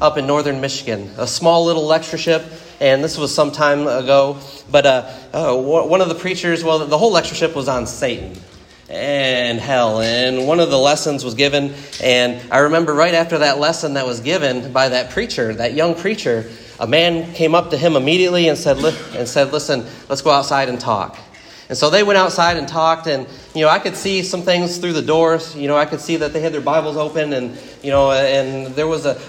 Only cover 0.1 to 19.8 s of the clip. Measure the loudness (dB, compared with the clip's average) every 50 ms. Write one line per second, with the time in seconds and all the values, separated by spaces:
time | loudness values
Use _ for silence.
0.1 | 2 0 0 0 0 0 0 -2 -2 -4 -4 -6 -6 -6 -6 -6 -6 -6 -8 -10
1.1 | -8 -8 -6 -6 -4 0 2 4 4 4 4 2 2 0 2 2 0 0 0 -4
2.1 | -8 -2 0 0 0 0 0 -6 -16 -20 -20 -16 -4 0 2 4 4 2 2 -2
3.1 | -4 -4 -4 -2 0 0 0 0 0 0 2 2 2 2 0 0 -2 0 2 4
4.1 | 4 4 4 2 -2 -8 -12 -18 -20 -20 -2 2 2 4 6 4 4 2 0 -6
5.1 | -12 -18 -14 -8 -6 -2 0 0 0 0 0 2 2 2 2 2 2 2 2 0
6.1 | -2 -4 -6 -6 -6 -4 -2 -2 -2 0 0 0 0 0 0 0 0 2 4 4
7.1 | 2 2 0 -2 -2 -2 -2 -2 -2 -2 -4 -2 -2 -2 -4 -6 -6 -4 -4 -4
8.1 | -4 -6 -10 -12 -14 -18 -20 -20 -20 -20 -20 -20 -20 -20 -16 -12 -10 -8 -4 -4
9.1 | -2 0 0 0 0 0 0 -2 -2 -4 -2 0 2 2 2 2 2 0 0 0
10.1 | 0 0 0 0 0 0 0 2 2 2 2 2 2 4 4 4 2 2 0 -2
11.1 | -4 -4 -4 -4 -2 0 0 2 2 0 -2 -2 -6 -10 -16 -14 -8 -2 0 2
12.1 | 4 4 2 0 -2 -6 -4 0 2 4 4 4 4 2 2 2 2 2 4 4
13.1 | 4 2 0 0 0 2 2 2 2 2 0 0 0 -2 -4 -4 -4 -2 -4 -4
14.1 | -4 -4 -4 -2 -2 0 0 0 -2 -2 -4 -2 0 2 2 2 2 -2 -2 -4
15.1 | -4 -4 -4 -4 -4 -4 -4 -2 -2 -2 -4 -2 0 0 0 0 0 -2 -4 -4
16.1 | -4 -2 -2 -2 -2 -2 -4 -8 -12 -18 -20 -16 -10 -8 -2 0 2 2 4 2
17.1 | 0 -2 -4 -6 -4 -2 0 2 2 2 2 0 -2 0 2 2 2 2 2 2
18.1 | 2 2 2 2 2 2 2 2 0 0 0 0 0 2 0 -2 -2 -4 -8 -10
19.1 | -8 -8 -6 -2 0 0 2 2 0 -4 -2 -2 -4 -4